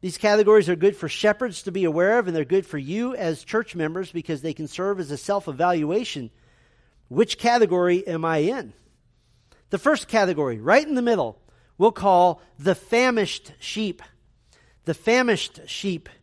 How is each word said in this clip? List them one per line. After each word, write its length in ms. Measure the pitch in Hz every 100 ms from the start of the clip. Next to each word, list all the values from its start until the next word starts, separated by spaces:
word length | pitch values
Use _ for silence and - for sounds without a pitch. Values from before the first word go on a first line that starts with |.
These 160 | 185 -
categories 540 | 214 208 208 214 170
are 60 | 170
good 200 | 190 202
for 140 | 160
shepherds 540 | - 208 208 254 170
to 80 | 196
be 120 | 185
aware 340 | 175 156 185 240
of, 80 | 185
and 80 |
they're 120 | 165 135
good 180 | 190
for 140 | 180 147
you 360 | 135 196 247
as 300 | 247 175 156
church 320 | - 220 233 175
members 340 | 156 170 185
because 300 | 170 156 151
they 140 | 156
can 120 | 151 151
serve 320 | - 190 196
as 120 | 151
a 80 | 151
self-evaluation. 1120 | - 202 190 135 175 175 151 196 240 147 117 _ _ _ _ _ _ _ _
Which 280 | 131 233 -
category 680 | 233 240 208 180 180 175 190
am 180 | 165
I 140 | 165 160
in? 340 | 160 254 131 - _ _ _ _ _ _ _ _ _
The 80 | 196
first 320 | - 302 -
category, 500 | 226 190 151 139 113
right 300 | 120 240 302
in 60 |
the 80 | 262
middle, 360 | 240 220 120 - _ _ _ _
we'll 160 | 202
call 480 | - 196 180 180 165 _ -
the 160 | 151
famished 800 | 180 - 233 254 233 185 - - -
sheep. 420 | - 214 214 175 - _ _ _ _ _ _ _ -
The 80 |
famished 760 | 156 - 247 247 196 - - -
sheep. 400 | - 196 170 - _